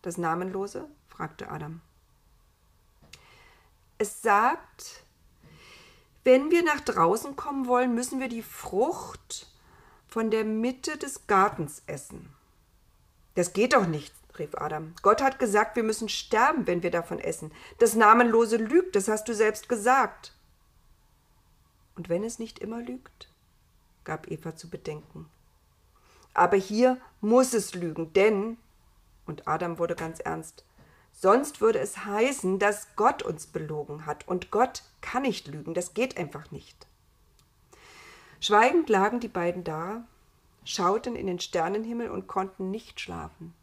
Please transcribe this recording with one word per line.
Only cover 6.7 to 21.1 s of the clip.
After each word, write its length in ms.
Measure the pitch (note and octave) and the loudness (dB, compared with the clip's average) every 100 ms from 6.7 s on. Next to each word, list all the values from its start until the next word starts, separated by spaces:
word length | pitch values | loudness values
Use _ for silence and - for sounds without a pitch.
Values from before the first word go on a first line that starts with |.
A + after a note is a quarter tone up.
| C#4+ | 0
draußen 540 | C4+ G3 E3 G#3+ C#4+ | -2 2 4 2 -4
kommen 320 | C#4 D4 C#4 B3 | -10 -6 -6 0
wollen, 280 | B3 B3+ A#3 | 2 2 0
müssen 240 | B3 C4 | -4 -6
wir 80 | B3+ | -6
die 140 | A3+ | -8
Frucht 1080 | - - - F#3 C#4 F#4 - - _ - - _ _ _ - _ _ | -10 -14 -6 0 0 -2 -10 -16 _ -16 -16 _ _ _ -20 _ _
von 240 | A3 A3+ | -4 0
der 140 | A3 | 0
Mitte 520 | G#3+ A3 A#3+ B3+ - D#4 | 0 0 -2 -4 -8 -8
des 300 | C#4 - - | -10 -12 2
Gartens 560 | G3+ G3+ - D3+ - - | 4 4 2 -8 -10 -12
essen." 460 | C#3+ - - - _ _ _ _ _ _ _ _ _ _ | -12 -12 -18 -20 _ _ _ _ _ _ _ _ _ _
"Das 180 | - F3 | -2 -2
geht 200 | F#3+ B3 | 0 4
doch 140 | C4 F#3 | 4 2
nicht", 280 | D3+ - - _ - | -2 -8 -20 _ -12
rief 160 | D3+ | -10
Adam. 400 | - D3+ D#3 D#3 - | -8 -6 -8 -10 2
"Gott 200 | G3 A3+ | 4 4
hat 160 | C4+ C4 | 2 0
gesagt, 380 | B3 G#3 G#3 - | 2 4 2 0
wir 60 | |
müssen 260 | A3 G#3+ A3 | -2 -2 -4
sterben, 580 | - - A3 C4 D#4 F3+ | -8 -2 2 4 2 0
wenn 160 | F3 | -2
wir 80 | - | 0
davon 280 | E3+ E3 - | -2 -4 -6
essen. 340 | - D#3+ D#3 - - - | -6 -8 -12 -18 -20 2
Das 160 | A#3 | 4
Namenlose 640 | G#3+ G#3+ A3+ A#3+ A3+ A3+ A3+ | 6 8 8 6 4 4 0
lügt, 400 | A3 D#4+ F4+ G3+ | 4 2 4 -2
das 120 | G3 | 0
hast 200 | G#3+ G#3+ | -2 -2
du 60 | |
selbst 340 | G#3+ G#3+ G#3+ - | 0 0 0 -4
gesagt." 680 | A#3 G#3+ C4+ A3+ - - _ _ _ _ _ _ _ _ | 0 4 4 2 -4 -20 _ _ _ _ _ _ _ _